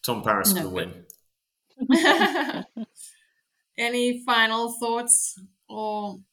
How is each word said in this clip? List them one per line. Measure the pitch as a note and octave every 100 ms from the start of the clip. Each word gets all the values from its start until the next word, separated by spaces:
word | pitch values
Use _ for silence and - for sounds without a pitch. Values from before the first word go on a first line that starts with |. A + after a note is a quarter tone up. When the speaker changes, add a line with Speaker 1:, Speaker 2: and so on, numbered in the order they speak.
Speaker 1:
Tom | - A2+
Paris | G#2+ G#2 F#2+
for | F#2+
Speaker 2:
No. |
Speaker 1:
the | F#2
win. | F#2 F2 F2+ - - _ _ _ _ _ C4+
Speaker 2:
<laughs> | B3+ D#4 D#4+ E4+ F#4+ C#4+ C#4 G3 - - A3 _ - _ _ _ _ _ _ -
Any | A#3 B3 B3 B3 B3
final | A#3 A3 A3+ A#3 A#3+
thoughts | A#3 A#3 A#3+ - - - F#3+ _ _
or | G#3+ G#3+ G#3+ G#3 F#3+ -